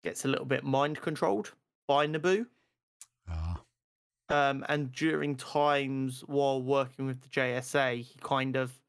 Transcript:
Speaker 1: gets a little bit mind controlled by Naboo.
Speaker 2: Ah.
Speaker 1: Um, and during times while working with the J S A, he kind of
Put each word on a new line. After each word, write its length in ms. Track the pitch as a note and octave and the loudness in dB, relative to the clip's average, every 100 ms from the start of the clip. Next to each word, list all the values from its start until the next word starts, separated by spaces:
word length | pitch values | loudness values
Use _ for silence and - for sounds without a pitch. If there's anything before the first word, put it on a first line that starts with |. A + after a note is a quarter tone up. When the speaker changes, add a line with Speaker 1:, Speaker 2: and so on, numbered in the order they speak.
Speaker 1:
gets 200 | E2+ - | -6 -4
a 40 | C3+ | -2
little 180 | C3+ C3+ | -2 0
bit 180 | C3 | -2
mind 380 | C#3 C3+ D3 D3+ | 0 2 2 0
controlled 500 | - D#3 E3 G3+ G#3 - _ _ - | -6 -2 0 0 -4 -12 _ _ 2
by 200 | C#3+ D3+ | 4 4
Naboo. 400 | D#3 E3+ G3 A#3+ _ _ _ _ _ - _ - | 2 2 2 0 _ _ _ _ _ -20 _ -10
Speaker 2:
Ah. 320 | E2 D#2+ E2+ - _ _ _ _ _ _ | -6 -4 -6 -10 _ _ _ _ _ _
Speaker 1:
Um, 340 | C#3+ C#3 C3+ - | 2 4 0 -2
and 220 | D3 C#3 | -2 -2
during 420 | B2+ D#3+ D#3 D3 C3+ | -2 0 0 -2 -4
times 840 | - D3+ D3 C#3+ C3+ C3+ C3 B2+ D#3+ | -4 2 4 4 0 -2 -4 -6 -4
while 360 | C#3+ C#3 C3+ | 0 2 0
working 420 | B2+ C#3 C3 - | 2 0 0 -4
with 160 | C3+ C3 | -6 -6
the 80 | - | -6
J 260 | - B2+ B2 | -2 0 -2
S 180 | B2 | 0
A, 220 | C#3+ C3 A#2+ | 2 2 0
he 140 | A#2+ - | -8 -14
kind 340 | - C#3 C3 C3 | -2 0 0 0
of 160 | C3 B2+ | -2 -6